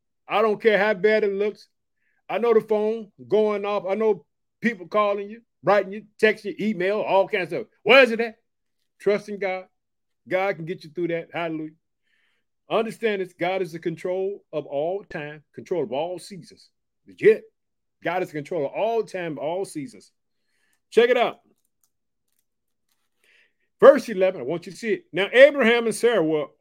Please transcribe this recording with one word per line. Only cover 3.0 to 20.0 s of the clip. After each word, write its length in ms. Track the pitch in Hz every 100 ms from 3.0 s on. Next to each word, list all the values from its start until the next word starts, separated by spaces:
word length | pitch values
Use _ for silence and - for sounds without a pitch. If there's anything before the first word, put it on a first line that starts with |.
| 214 - 123
going 360 | 208 214 208
off. 220 | 202 208 175
I 60 |
know 320 | 202 220 202 - _ _ _
people 260 | 226 208 170
calling 420 | 214 208 202 202
you, 140 | 226 _ _
writing 300 | 139 202 190
you, 160 | 208 - -
texting 400 | 214 208 208 -
you, 120 | 208
email, 320 | 180 180 208
all 260 | 131 185 185
kinds 260 | 208 170
of 60 | 156
stuff. 80 | 110 _
Where 180 | - 262
is 100 | 247
it 80 | 220
at? 180 | 233 - _ _ _ _ _ _
Trust 320 | - 202 202
in 80 | 202
God. 300 | 190 185 185 _ _ _ _ _ 123
God 280 | 180 196 180
can 100 | 160
get 180 | 185
you 60 | 160
through 200 | 165 170
that. 200 | 165 165
Hallelujah. 420 | 156 170 156 156 - _ _ _ _ _ _ _ _ -
Understand 520 | 180 226 180 226 202
this. 120 | 185
God 280 | - 170 190
is 140 | 180 165
in 60 |
control 640 | 170 165 185 185 190 202 _
of 120 | 156 143
all 380 | 139 160 196
time, 400 | 208 170 147 151 _
control 300 | - 117 180
of 80 | 123
all 260 | 131 170 180
seasons. 520 | - 190 120 - _ _ _ _ -
Legit. 380 | - 190 214 - _ _ _ _ _
God 220 | 160 180
is 60 | 180
in 60 | 151
control 300 | 143 175 139
of 60 |
all 320 | 135 208 233
time, 340 | 185 190 170 135
all 280 | 147 180 190
seasons. 480 | 156 127 104